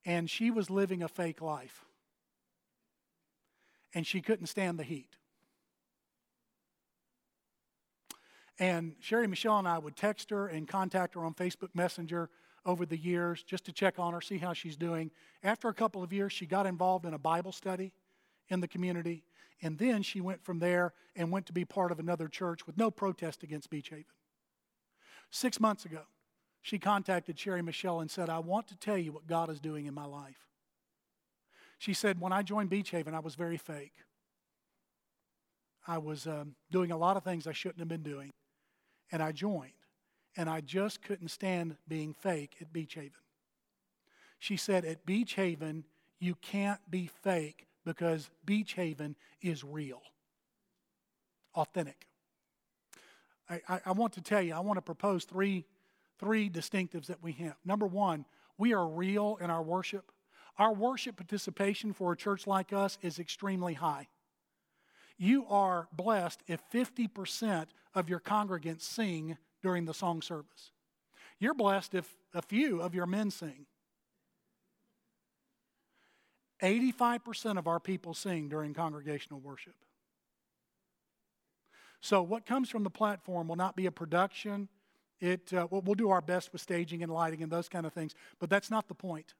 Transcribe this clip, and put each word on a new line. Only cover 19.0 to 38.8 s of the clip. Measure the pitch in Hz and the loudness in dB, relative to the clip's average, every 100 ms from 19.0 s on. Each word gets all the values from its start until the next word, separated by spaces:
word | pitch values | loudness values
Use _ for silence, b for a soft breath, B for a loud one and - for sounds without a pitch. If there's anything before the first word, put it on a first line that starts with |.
| 170 165 _ b b b | -2 -4 _ b b b
And | 160 156 | -6 2
then | 240 220 | 2 2
she | 190 196 | 0 -2
went | 180 185 | -4 -4
from | - 170 | -4 0
there | 175 175 175 b b - | 4 4 4 b b -2
and | 165 | 0
went | 190 180 | 0 0
to | |
be | 175 180 | -2 -2
part | - 175 | 2 2
of | 165 | 0
another | 165 170 160 | 0 0 -2
church | - 180 170 - | -2 -4 -4 -6
with | 160 | 0
no | 226 | 0
protest | - 196 180 165 - | 2 -2 0 -6 -6
against | 160 151 - | -8 -10 -6
Beach | 151 135 | -10 -8
Haven. | 156 156 _ _ _ _ _ _ _ _ B B B B | -16 -18 _ _ _ _ _ _ _ _ B B B B
Six | - 254 - | -2 -2 4
months | 220 202 175 | 2 2 -6
ago, | 156 156 _ _ _ _ _ | -12 -14 _ _ _ _ _
she | - 208 | -6 -2
contacted | 196 202 190 180 - 156 | 4 2 4 0 0 -6
Sherry | 202 180 | -2 -2
Michelle | 170 - 185 170 | -2 -2 -2 -2
and | 160 | -2
said, | - 165 | -4 -2
"I | 165 | -2
want | 165 202 226 | 0 -2 -2
to | 180 | -8
tell | - 202 | -2 0
you | 165 | 0
what | 151 160 | -6 -2
God | 165 165 | 0 0
is | 151 | -2
doing | 156 151 143 | -6 -6 -6
in | |
my | 143 147 | -8 -10
life." | 143 139 135 _ _ _ _ _ _ _ _ _ _ _ b b b | -12 -14 -20 _ _ _ _ _ _ _ _ _ _ _ b b b
She | - | -4
said, | 190 214 180 | 0 2 2
"When | 185 | 2
I | 190 | 0
joined | 190 202 196 | 2 0 2
Beach | 196 190 | 0 0
Haven, | 175 156 | -4 -2
I | 160 | -6
was | 160 139 | -6 -6
very | 170 165 | -4 -4
fake. | - 151 143 _ _ _ _ _ _ _ _ _ _ _ _ _ _ _ _ _ _ _ - | -6 -10 -12 _ _ _ _ _ _ _ _ _ _ _ _ _ _ _ _ _ _ _ -6
I | 165 | -4
was, | 151 151 160 | -4 -6 -6
um, | 151 147 139 _ | -6 -8 -14 _
doing | 180 180 | 0 2
a | 165 | 4
lot | 170 196 | 4 4
of | |
things | 185 170 160 | 0 -4 -4
I | |
shouldn't | 147 190 165 | -6 -6 -6
have | 165 | -6
been | 165 | -4
doing. | 147 139 139 - _ _ _ _ | -6 -8 -12 -18 _ _ _ _